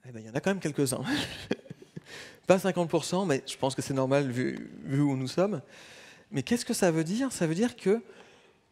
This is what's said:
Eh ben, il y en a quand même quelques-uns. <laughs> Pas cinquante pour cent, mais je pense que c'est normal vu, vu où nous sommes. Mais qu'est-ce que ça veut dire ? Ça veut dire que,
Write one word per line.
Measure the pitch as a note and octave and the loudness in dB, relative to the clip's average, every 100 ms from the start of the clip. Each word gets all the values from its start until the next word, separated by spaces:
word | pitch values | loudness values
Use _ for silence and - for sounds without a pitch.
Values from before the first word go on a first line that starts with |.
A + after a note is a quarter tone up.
| B2 | -16
Eh | |
ben, | A#2 | -16
il | A2 | -6
y | |
en | |
a | B2 | 0
quand | F#3+ | 0
même | G3 | 0
quelques-uns. | E3 C#3+ C#3 A#2+ D#3 C#4+ - - - - - - | -2 0 0 0 0 -2 -2 -8 -6 -6 -6 -20
<laughs> | - - - - - - - | -16 -18 -16 -18 -18 -18 4
Pas | F#3 | 4
cinquante | F#3+ F3+ E3+ | 4 0 2
pour | E3+ - | 0 0
cent, | F3+ G3 | -2 2
mais | C3+ - | 0 -2
je | - | -4
pense | C3+ | -2
que | C3+ | -2
c'est | - | -2
normal | C3+ C3 C#3 C#3 | 0 2 2 2
vu, | A#2+ C3+ C3 A1 - | 0 -2 -4 -10 -12
vu | D#3 C#3 | -2 2
où | D3 C3 | 2 2
nous | C3 | -2
sommes. | - F#3+ F3+ - - - - - - _ | 2 2 0 -8 -20 -20 -20 -20 -20 _
Mais | D3 | -4
qu'est-ce | - A#3 - | 0 -2 0
que | |
ça | A#3 F#3 | 2 4
veut | D#3+ | 4
dire ? | D#3+ G#3+ C4+ | 0 0 -2
Ça | - D#3+ | 0 0
veut | E3 | 2
dire | A#3+ - | 0 0
que, | F#3+ A3 - - - - _ _ _ | 0 0 -2 -20 -20 -20 _ _ _